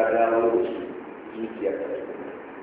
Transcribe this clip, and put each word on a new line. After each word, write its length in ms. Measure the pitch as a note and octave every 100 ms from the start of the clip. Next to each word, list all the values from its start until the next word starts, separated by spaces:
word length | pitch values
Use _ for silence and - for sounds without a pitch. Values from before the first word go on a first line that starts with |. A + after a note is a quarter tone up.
| A2+
dawo 400 | A#2 A#2 A#2 A#2+
da 140 | A#2
shi 200 | - G2+ - - - - -
zuciyarka 640 | A2 A2+ - - - - G2 F#2+ - - - - -